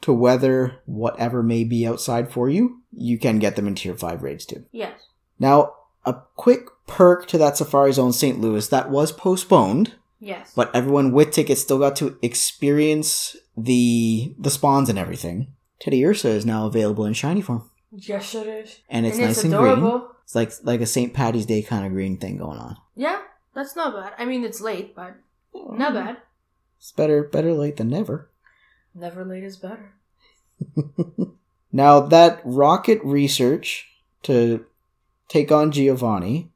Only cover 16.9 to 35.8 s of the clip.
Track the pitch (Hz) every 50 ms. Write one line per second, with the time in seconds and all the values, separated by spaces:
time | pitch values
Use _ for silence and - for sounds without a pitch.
16.9 | 104 104 107 104 110 - - 139 170 202 185 - 123 117 113 _ _ _ _ _
17.9 | - 202 190 - 208 196 196 - - 226 220 214 220 220 220 - - _ _ _
18.9 | - 117 117 113 107 113 - - 113 - - 165 160 - - 262 262 - 170 214
19.9 | 240 247 247 - - _ _ _ - 117 117 110 - - - - 123 117 120 113
20.9 | - 131 123 120 - 135 135 117 117 117 107 113 113 107 107 - 120 104 98 98
21.9 | 95 95 95 95 95 90 - 95 98 98 90 80 76 - 58 - - - _ _
22.9 | _ - 254 311 359 427 - - _ _ _ _ _ - 277 277 - 339 330 294
23.9 | 220 202 190 196 214 - 240 247 254 254 240 220 - - - 220 214 165 196 -
24.9 | _ - 175 185 190 _ _ _ _ _ _ _ _ 381 392 277 220 220 262 294
25.9 | 285 - 254 220 247 - _ _ _ _ _ _ _ _ _ _ _ _ _ -
26.9 | _ - 151 156 151 147 147 147 - 151 156 165 170 151 147 147 147 - 110 113
27.9 | 127 175 220 - 120 165 - _ _ _ _ _ _ _ _ _ _ _ _ _
28.9 | _ 175 170 175 170 185 185 190 185 185 190 196 190 - - 185 214 226 214 202
29.9 | _ _ _ _ _ _ _ _ _ _ _ _ _ _ - 147 - - 147 -
30.9 | - - 170 - - - - 180 - _ _ _ _ _ _ _ - 131 135 143
31.9 | 147 143 139 143 147 165 170 170 165 - - 127 123 131 143 147 170 185 190 -
32.9 | 220 214 - 139 143 143 143 143 143 - 131 123 143 - - - - - - _
33.9 | _ _ _ _ _ _ _ - 139 123 120 117 117 113 - _ _ _ _ _
34.9 | _ _ _ _ _ _ _ _ - 151 147 143 151 151 151 156 147 143